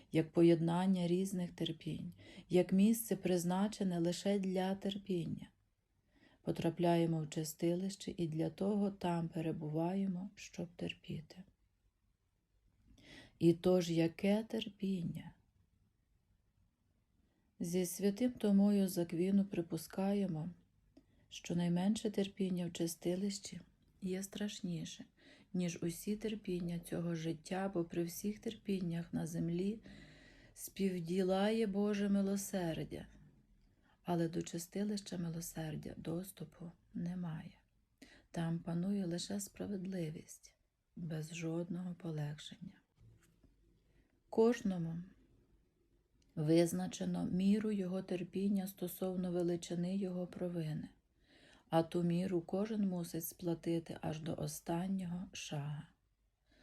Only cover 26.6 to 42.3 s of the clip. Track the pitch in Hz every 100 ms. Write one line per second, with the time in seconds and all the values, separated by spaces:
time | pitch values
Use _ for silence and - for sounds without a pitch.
26.6 | 175 170 - 170 170 165 160 156 - 185
27.6 | 196 180 170 175 170 - 208 214 226 -
28.6 | - 190 175 170 170 165 160 170 165 175
29.6 | 196 226 - - - - - - - -
30.6 | - - 196 180 165 185 185 190 208 226
31.6 | 214 196 208 202 202 202 196 202 - 190
32.6 | 170 156 147 - - - - _ _ _
33.6 | _ _ _ _ - 170 165 170 170 170
34.6 | - 196 208 208 - 180 170 165 170 165
35.6 | 156 151 - - 160 170 190 - - -
36.6 | 170 - _ 185 175 180 175 160 - -
37.6 | _ _ _ - - - _ 170 165 170
38.6 | 175 170 190 202 175 175 - 202 202 -
39.6 | 190 185 185 185 156 160 - - - _
40.6 | _ _ _ - 165 160 156 165 165 165
41.6 | 175 175 180 170 165 151 147